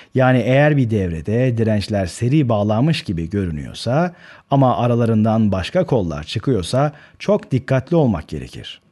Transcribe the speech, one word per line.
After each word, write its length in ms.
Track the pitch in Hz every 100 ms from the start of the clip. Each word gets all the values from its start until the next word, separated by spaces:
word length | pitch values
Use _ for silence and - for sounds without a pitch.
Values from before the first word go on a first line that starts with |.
| - 127
Yani 220 | 127 127
eğer 400 | 110 135 147 147
bir 120 | 117
devrede 680 | 107 92 82 78 117 131 113
dirençler 480 | 110 107 98 101 92
seri 440 | - 120 156 123
bağlanmış 520 | 107 104 107 151 160
gibi 260 | - 85 82
görünüyorsa 840 | 101 92 76 62 - 117 143 175 170 - - -
ama 280 | 139 127 110
aralarından 760 | 120 117 113 110 110 110 107
başka 340 | 95 87 180 175
kollar 380 | 127 87 73
çıkıyorsa 680 | 76 110 - 110 85 127 147 - - -
çok 320 | - 208 -
dikkatli 440 | 131 - 131 - 170
olmak 320 | 131 85 -
gerekir. 540 | 76 64 - - - _